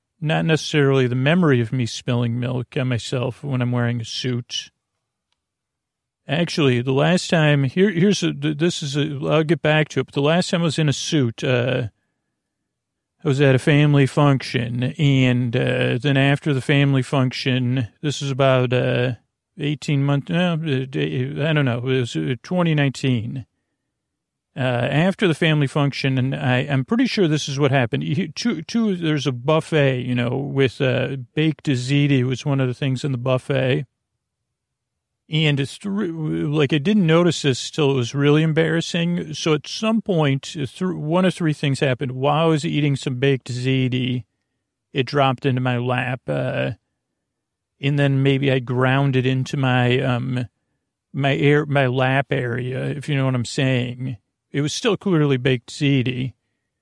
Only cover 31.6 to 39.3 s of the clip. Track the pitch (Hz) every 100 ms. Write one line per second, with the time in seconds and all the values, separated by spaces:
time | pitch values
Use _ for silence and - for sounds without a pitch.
31.6 | - 127 123 143 143 139 123 127 151 135
32.6 | 131 120 139 131 151 127 131 127 - 135
33.6 | 131 143 135 _ _ _ _ _ _ _
34.6 | _ _ _ _ _ _ - 160 156 139
35.6 | 135 - 202 196 190 165 156 165 160 147
36.6 | 139 156 139 214 165 165 175 - 147 123
37.6 | - - 143 139 117 139 143 151 160 151
38.6 | 165 165 - 175 170 175 156